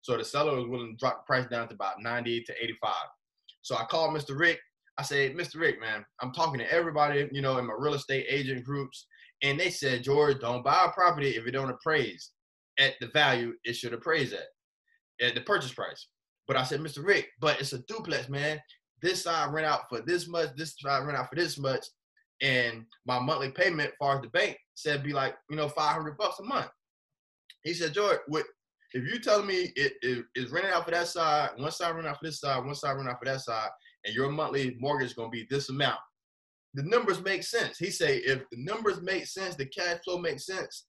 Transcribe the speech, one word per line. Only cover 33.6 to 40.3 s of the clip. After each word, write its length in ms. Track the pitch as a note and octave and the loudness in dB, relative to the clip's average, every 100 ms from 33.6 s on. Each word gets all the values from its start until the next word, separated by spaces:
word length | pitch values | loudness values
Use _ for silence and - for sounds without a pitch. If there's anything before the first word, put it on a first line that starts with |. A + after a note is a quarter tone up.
| G#2+ - - _ | -4 -6 -20 _
and 120 | G#2+ G#2+ | -6 0
your 160 | C#3 | 0
monthly 440 | D3+ D3+ C#3 C3 B2 | 0 0 0 -2 -2
mortgage 320 | C3+ C#3 B2 | 0 0 0
is 20 | |
gonna 160 | A#2+ A2+ | -4 -6
be 160 | A#2 A2+ | -6 -4
this 200 | C#3 C#3 | -4 -2
amount, 300 | C3+ C3+ G#2+ - _ _ _ _ _ _ | 0 0 0 -6 _ _ _ _ _ _
the 100 | C#3 | -6
numbers 380 | D3 A#3 A3 E3+ | 2 2 4 0
make 220 | F3+ F#3+ | 0 -2
sense." 340 | - A#3 - - | 0 -2 -2 -2
He 140 | F3+ | -6
said, 300 | - D#3 C3+ C3 | 0 2 4 2
"If 140 | C3+ - | 0 -2
the 80 | A#2+ | -10
numbers 440 | C#3+ A3+ A3 E3+ | -6 0 0 0
make 260 | F3 F#3+ D#3 | -2 -4 -4
sense, 280 | F#3+ F#3 E3 | -6 -8 -6
the 120 | - | -8
cash 320 | - F3 E3+ | -2 -2 -2
flow 140 | - F3+ | -2 -2
makes 300 | E3+ | -2